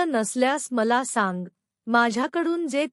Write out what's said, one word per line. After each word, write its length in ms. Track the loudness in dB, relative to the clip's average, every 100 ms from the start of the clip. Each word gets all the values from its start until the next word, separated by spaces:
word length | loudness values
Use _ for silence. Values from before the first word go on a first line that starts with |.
| 0
नसल्यास 600 | 0 -2 0 0 0 -2
मला 320 | 0 2 0
सांग, 420 | 0 0 0 -2 -8 -14 _ _ 0
माझ्याकडून 800 | 2 2 2 -2 0 -2 -2 -2
जे 180 | -2 0